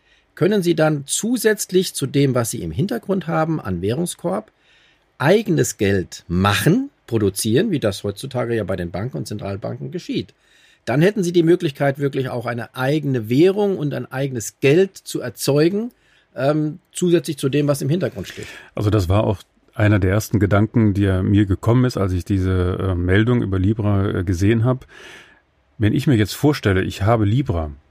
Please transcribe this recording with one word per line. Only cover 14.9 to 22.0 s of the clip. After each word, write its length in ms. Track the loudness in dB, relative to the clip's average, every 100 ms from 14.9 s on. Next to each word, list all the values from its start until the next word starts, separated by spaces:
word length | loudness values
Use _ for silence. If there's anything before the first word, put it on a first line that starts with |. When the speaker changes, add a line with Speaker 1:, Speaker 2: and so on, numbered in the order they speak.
| -2
Speaker 1:
zu 240 | -10 -8
erzeugen, 720 | -8 -4 0 2 2 0 -4 -10 _ _ _ -4
ähm, 420 | 0 0 -2 -6 _
zusätzlich 460 | -2 2 2 0 -4
zu 100 | -2
dem, 180 | 0 2
was 140 | 0
im 60 | 0
Hintergrund 400 | -2 -2 -6 -12
steht. 180 | -12 -14 -16 -12
Speaker 2:
Also 160 | -4 0
das 180 | 2 2
war 160 | 2
auch 180 | 2 -2 -8 _ _
einer 240 | 0 2 4
der 120 | 2
ersten 280 | 0 0 0
Gedanken, 540 | 2 2 2 2 2
die 120 | 2 2 2
mir 240 | 2 4 4
gekommen 380 | 0 2 2 2
ist, 100 |
als 160 | 0